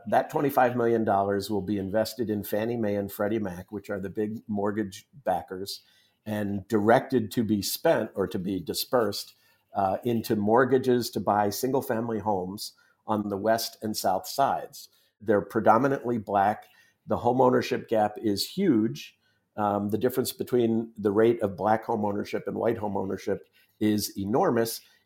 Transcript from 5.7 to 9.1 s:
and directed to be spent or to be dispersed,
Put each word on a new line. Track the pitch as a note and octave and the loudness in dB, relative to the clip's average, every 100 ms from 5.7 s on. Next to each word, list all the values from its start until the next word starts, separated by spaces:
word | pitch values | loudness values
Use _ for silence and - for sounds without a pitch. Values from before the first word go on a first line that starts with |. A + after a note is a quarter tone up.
| - _ _ _ _ | -12 _ _ _ _
and | - G#2+ G2+ G2+ F#2+ | -6 -4 -4 -4 0
directed | A2 G#2 B2+ C3 B2+ G#2+ | 2 6 4 4 0 0
to | - | -2
be | G#2+ G#2 | 0 0
spent | F#2+ - E3 C#3+ G#2 | -2 -2 2 2 0
or | - F#2 | -2 -4
to | G#2+ | -2
be | F2+ F#2+ | -4 -4
dispersed, | F2+ F#2 - B2+ G#2+ | -4 -6 -2 0 0